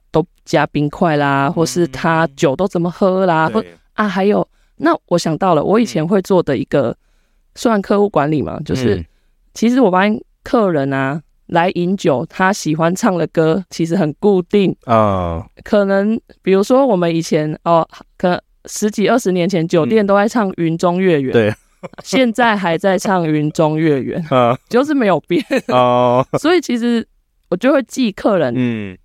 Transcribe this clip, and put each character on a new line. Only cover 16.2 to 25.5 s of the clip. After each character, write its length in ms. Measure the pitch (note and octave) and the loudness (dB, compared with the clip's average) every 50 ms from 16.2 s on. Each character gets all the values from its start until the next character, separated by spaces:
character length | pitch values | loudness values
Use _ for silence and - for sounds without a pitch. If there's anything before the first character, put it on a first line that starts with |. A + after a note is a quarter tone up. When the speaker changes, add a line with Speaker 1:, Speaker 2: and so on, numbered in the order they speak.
| - - - _ _ | -6 -12 -20 _ _
Speaker 1:
比 80 | F#3 | 0
如 100 | F#3 F#3+ | 2 2
说 240 | G3+ - B3+ C4 C#4 | 2 2 2 2 4
我 120 | C4 G#3+ | 2 2
们 180 | F3+ F3 E3+ E3 | 0 0 0 0
以 80 | E3 E3 | -2 -2
前， 340 | - - D#3+ D3+ D#3 D3+ - - | -2 -2 -2 -2 -2 -6 -6 -2
哦， 240 | E3+ E3+ E3 E3 - - - - _ _ - | 0 2 2 0 -2 -6 -18 -20 _ _ -4
可 100 | - F3+ | -2 -2
能 100 | F3+ - - _ _ _ - | -2 -4 -6 _ _ _ -18
十 260 | - - - G#3 G#3+ | -16 -8 -4 -4 -4
几、 180 | G#3 - G3 F3 | -2 0 0 2
二 80 | F3 | 2
十 140 | F3 - G3 | 0 0 0
年 180 | F#3 F3+ E3+ E3+ | 0 0 0 0
前， 180 | - E3+ D#3+ | 0 -2 -2
酒 200 | E3+ - E3+ D3+ | 0 0 0 2
店 180 | A#3+ A3 A3 G#3 | 2 2 2 2
都 120 | G3 G3 | 2 2
在 100 | G3+ G3+ | 2 2
唱 240 | A3 - B3 G#3 F#3+ - | 0 0 -2 -2 -2 -2
《云 200 | - E3+ D#3+ D#3+ | -2 -2 -2 -2
中 240 | E3 - F3 F3 F3+ | 0 0 0 0 0
月 220 | F#3+ F#3 E3 C#3+ C3+ | 2 2 2 2 0
圆》。 100 | B2+ A2+ | 0 2
Speaker 2:
嗯。 20 | |
对。 200 | A#2+ A2 G#2 G#2+ - _ _ _ _ - - - - - | 2 2 2 0 -4 _ _ _ _ -20 -20 -20 -20 -10
Speaker 1:
现 260 | - - C4+ C4 A#3+ | -4 0 0 2 2
在 240 | G#3+ - B3 A#3 G#3+ | 2 2 2 2 2
还 220 | G3+ F#3 F3 E3 | 0 0 -2 -2
在 220 | - - G3 F#3 F3 | 0 0 0 0 0
唱 260 | - A3+ G3 F#3 E3+ | 0 0 0 0 0
《云 240 | D#3 D#3 D3+ D3 D3+ D3+ | 0 0 0 -2 -2 0
中 260 | - E3 D3+ D#3 D#3 | 0 0 0 0 0
月 240 | D#3+ D#3+ C#3+ C3+ A2+ | 0 2 0 0 -2
圆》。 200 | A#2 - - E3+ - | -4 -6 -6 -4 0
Speaker 2:
<laughs> 80 | C#3 | 2
啊。 180 | B2+ B2 A#2 B2 - _ - | 2 4 2 2 -2 _ -2
Speaker 1:
就 160 | - A#3+ C#4+ | 0 0 0
是 80 | C#4+ D#4 | 0 0
没 140 | C#4 A#3 | 0 2
有 120 | G3+ F3 D3 | 2 0 0
变。 220 | - - F3 A#3 A#3 - | -2 -2 -2 -2 -2 -2